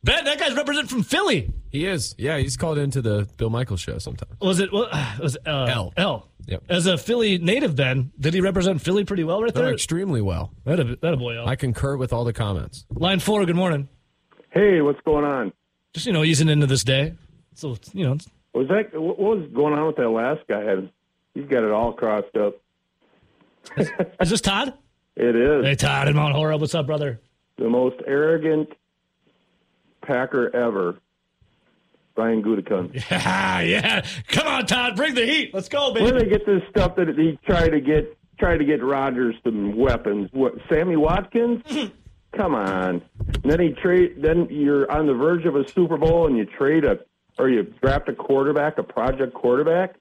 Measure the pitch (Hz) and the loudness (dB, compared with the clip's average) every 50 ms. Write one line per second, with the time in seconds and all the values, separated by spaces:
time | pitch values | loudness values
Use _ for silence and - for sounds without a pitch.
0 | - - 254 339 302 277 294 277 359 294 240 269 294 254 285 294 277 196 247 247 | 2 2 0 0 0 -2 -2 -2 -2 -2 -2 -2 -2 -2 -2 -4 -4 -4 -4 -4
1 | 185 - - 339 415 370 247 156 101 - - - - - - 139 160 196 190 151 | -2 0 0 0 2 0 0 0 -2 -6 -8 -10 -12 -10 -6 -6 -4 -4 -4 -4
2 | 107 - - - 113 139 160 147 131 120 127 - 175 165 156 147 143 139 131 139 | -6 -8 -8 -6 -6 -4 -2 -2 -2 -4 -4 -4 -4 -2 -2 -2 -2 -2 -2 -2
3 | 117 113 104 104 101 101 - - 117 113 113 117 127 - 101 87 - - 58 - | -2 0 0 0 -2 -4 -4 -4 -4 -2 -2 -2 -4 -4 -4 -6 -6 -8 -10 -10
4 | - - 60 - - - - - 208 185 190 170 196 190 190 202 240 220 - 151 | -10 -10 -12 -12 -14 -16 -12 -4 -2 0 2 2 0 0 0 -2 -2 -2 -2 -6
5 | 139 117 101 120 147 147 127 - - 160 151 139 131 120 131 117 95 87 - 170 | -6 -6 -6 -4 -4 -4 -4 -4 -6 -6 -4 -2 -2 -2 -2 -2 -4 -6 -2 -2
6 | 185 185 139 107 - _ _ _ - - 95 - - - 175 180 165 190 180 - | -2 0 -2 -4 -8 _ _ _ -10 -8 -8 -10 -4 -2 -2 0 2 2 0 0
7 | - - 233 240 226 208 190 180 165 175 214 269 302 214 151 127 139 127 127 135 | 0 -2 0 2 2 2 2 2 2 0 2 2 0 0 0 0 0 2 2 0
8 | 127 139 - - 135 156 165 190 180 196 185 190 180 190 190 143 - - 185 208 | -2 -4 -6 -2 -2 0 2 2 2 2 2 2 2 2 0 0 0 0 0 0
9 | 202 - 202 185 160 160 175 208 226 233 - - 247 262 233 - - - 160 170 | 0 0 -2 -2 -2 -2 -2 0 0 -2 0 0 0 0 0 -2 -4 -4 -2 -4
10 | 196 196 151 120 104 98 87 80 76 - - - - 127 156 180 139 117 123 - | -2 -2 -2 0 0 0 -2 -4 -6 -8 -10 -10 -2 -2 0 0 0 -2 -2 -2
11 | - 165 170 131 123 120 117 117 117 120 131 - - 127 113 - 139 139 143 131 | -2 -2 -2 -2 -2 -6 -8 -6 -4 -4 -4 -2 -2 -4 -2 -2 -2 -2 -2 -2
12 | 127 120 - 117 120 117 110 - 113 101 98 80 - - - - - _ - - | -2 -2 -2 -2 -2 -2 -2 -2 -4 -2 -2 -4 -6 -8 -12 -20 -14 _ -6 -2
13 | 160 185 196 180 - 196 214 208 196 170 170 175 185 180 160 139 139 135 _ _ | 0 0 0 0 2 0 2 2 2 2 2 2 2 2 0 -2 -4 -8 _ _
14 | _ _ _ _ _ _ _ _ - _ - 170 202 208 190 165 147 143 143 - | _ _ _ _ _ _ _ _ -20 _ 2 4 4 6 6 6 4 4 2 0
15 | _ 165 151 147 147 143 139 131 113 95 - _ _ _ _ _ _ _ _ 165 | _ 0 2 2 2 0 0 -2 -4 -6 -8 _ _ _ _ _ _ _ _ -8
16 | - 247 190 160 156 160 160 131 156 156 151 147 147 135 135 127 - 120 135 131 | -4 0 2 2 4 4 4 4 4 4 4 4 4 2 2 0 2 2 2 2
17 | 143 165 170 - _ _ _ _ _ _ _ - - 147 120 107 _ - - 190 | 2 -2 -4 -12 _ _ _ _ _ _ _ -12 -10 -10 -10 -10 _ -14 -6 -2
18 | 180 127 135 151 - - _ _ _ _ - - 135 135 185 214 214 - - 156 | -2 -2 -2 -2 -6 -12 _ _ _ _ -4 -2 0 0 0 0 0 -2 -6 -6
19 | 156 175 214 - 196 208 226 202 160 143 - 123 147 151 151 147 156 160 151 151 | -4 -4 -2 0 0 0 0 0 -2 -6 -2 0 0 2 2 0 0 -2 0 0
20 | 127 117 113 113 117 127 151 156 - - 107 101 104 110 98 95 92 92 _ _ | 0 0 0 0 0 -2 -2 -4 -4 -6 -6 -4 0 -2 -2 -2 -4 -10 _ _
21 | _ _ _ _ _ _ _ 131 143 139 139 123 113 107 107 107 117 117 110 - | _ _ _ _ _ _ _ -12 -6 -2 0 0 2 2 2 0 0 -2 -2 -2
22 | 123 113 107 107 101 - - 113 104 101 - - _ _ _ _ _ _ _ _ | -2 -2 0 -2 -4 -4 -2 0 0 0 -2 -6 _ _ _ _ _ _ _ _
23 | _ _ _ _ _ _ _ _ _ _ _ _ _ - - - 220 - - - | _ _ _ _ _ _ _ _ _ _ _ _ _ -12 -2 -2 -2 -2 -2 -4
24 | 180 - - - 185 165 220 - - 196 196 202 269 269 - _ _ _ _ _ | -6 -6 -2 -2 0 0 0 0 0 0 0 0 -2 -2 -6 _ _ _ _ _
25 | _ _ _ - - 120 117 117 123 143 143 135 127 139 139 - 139 143 139 139 | _ _ _ 0 0 2 4 4 4 4 4 4 2 2 0 2 0 0 0 0
26 | 139 147 147 147 151 151 139 147 156 156 156 151 156 151 - 165 147 131 156 147 | 2 2 2 2 2 2 0 0 0 0 0 -2 -2 -2 -2 -2 -2 -2 -2 -2
27 | 147 139 117 113 _ _ _ _ _ _ _ - 120 113 120 123 127 123 123 - | -2 -4 -6 -8 _ _ _ _ _ _ _ -4 -2 2 2 2 2 2 0 -2
28 | - - 139 143 151 160 165 160 156 160 156 156 156 151 - _ _ _ _ _ | -4 -2 0 2 4 2 2 2 2 0 0 0 0 -4 -8 _ _ _ _ _
29 | _ _ _ _ _ _ _ _ _ _ _ _ _ _ _ _ _ _ _ _ | _ _ _ _ _ _ _ _ _ _ _ _ _ _ _ _ _ _ _ _
30 | - - 139 123 127 123 - 131 120 113 - 123 120 117 107 98 92 87 87 - | -6 -4 -2 -2 -2 -2 0 -2 -2 0 0 0 -2 0 0 -2 -2 -2 -4 -8
31 | _ _ _ _ _ _ _ _ _ _ _ _ _ _ _ _ _ _ _ _ | _ _ _ _ _ _ _ _ _ _ _ _ _ _ _ _ _ _ _ _
32 | _ _ _ - 113 113 113 110 101 107 113 101 90 - 107 92 90 87 - 127 | _ _ _ -2 0 0 0 0 0 0 -2 -2 0 -2 -4 -4 -4 -6 -8 -10
33 | - - 185 185 - - - 190 95 95 92 180 175 165 180 214 - - 226 196 | -6 -4 -4 -2 -2 -2 -2 0 -2 -2 -2 -2 0 0 0 0 0 0 -2 -2
34 | - - - 147 113 - - - 311 311 269 262 233 - 247 247 247 247 202 185 | -4 -6 -12 -12 -8 -4 -2 -2 0 0 -2 -4 -2 -2 -2 -2 -2 -2 -2 -2
35 | 285 320 254 247 226 233 302 311 254 - - 190 190 - - 285 285 269 202 226 | -2 0 0 0 0 2 0 0 -2 -4 -6 -8 -8 -4 -2 -2 -2 0 2 2
36 | 202 240 254 254 226 196 208 208 - 208 202 185 - - - 208 185 175 - 190 | 4 4 4 4 4 2 2 0 2 2 2 2 0 0 0 2 2 2 2 2
37 | 180 160 - 147 160 165 151 - _ - 190 170 165 160 151 147 131 139 156 151 | 0 0 2 2 2 2 2 -2 _ 0 2 4 4 4 4 2 2 4 2 2
38 | 147 - - _ _ _ _ - 202 180 170 156 151 143 151 135 120 135 139 135 | 2 0 -10 _ _ _ _ 0 2 2 2 2 2 2 2 0 0 0 0 0
39 | 135 139 127 123 127 117 113 - _ 123 110 104 101 104 104 113 127 131 120 113 | 0 -2 0 0 -2 -2 -2 -2 _ -4 -2 -2 -4 -2 0 0 2 2 2 0
40 | - 107 101 104 98 95 - 135 131 120 - 113 - - 165 156 165 180 170 156 | 0 -2 -2 -2 -4 -4 -2 -2 -2 -2 -2 -6 -4 -2 0 0 2 2 2 2
41 | 147 156 175 196 196 - - 233 233 240 240 226 - 311 254 302 262 196 - _ | 2 2 2 0 -2 -2 0 0 2 2 0 -2 -4 -6 -6 -4 -4 -6 -10 _
42 | _ - - _ _ _ - - 202 175 143 113 98 95 98 92 92 92 90 87 | _ -20 -20 _ _ _ -4 -2 -2 0 0 0 -2 -2 -2 -2 -2 -2 -2 -4
43 | - _ _ - - - - - - 131 151 170 180 160 131 - - 185 180 185 | -6 _ _ -10 -6 -4 -4 -2 2 2 2 4 2 0 0 0 0 2 4 4
44 | 180 175 - 139 143 156 165 175 170 - 143 147 147 143 143 139 139 139 147 151 | 4 2 0 -2 0 2 2 2 0 -2 -2 0 2 2 4 2 2 0 0 0
45 | 156 147 131 120 139 160 175 170 165 170 135 143 135 - - 190 175 156 165 147 | 2 2 2 2 2 2 2 2 0 0 0 0 -2 0 0 0 2 2 2 2
46 | 147 160 165 170 165 151 131 113 104 - - - 139 135 156 165 147 127 98 95 | 2 4 4 4 4 2 2 0 0 -4 -2 0 0 2 4 4 4 2 0 0
47 | - _ _ _ _ _ _ - 127 131 131 - - - - - - 135 135 139 | -4 _ _ _ _ _ _ 0 2 2 4 2 0 -2 -4 0 0 2 2 2
48 | - - 120 - - - 139 135 139 147 151 147 143 151 151 - 127 - - 117 | -2 -4 -8 -8 0 2 2 2 4 2 2 2 0 0 -2 -4 -8 -4 -4 -2
49 | 110 131 131 131 107 117 - - - 120 123 131 151 160 165 175 190 185 - _ | -2 -2 0 -2 -4 -4 -4 -2 0 2 2 4 4 2 2 2 0 -2 -6 _